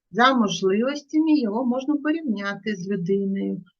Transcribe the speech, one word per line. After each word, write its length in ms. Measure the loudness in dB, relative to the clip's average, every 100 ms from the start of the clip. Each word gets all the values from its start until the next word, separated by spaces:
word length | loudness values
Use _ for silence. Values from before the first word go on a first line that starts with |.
| _
за 240 | 2 4 4
можливостями 1040 | 2 0 0 2 0 -4 -4 0 4 2
його 280 | 2 -2 0
можна 300 | -2 0 -2
порівняти 800 | 0 -2 -2 -4 -4 -6 -4 -6
з 120 | -4
людиною. 760 | -2 0 0 0 -2 -4 -6 -10 _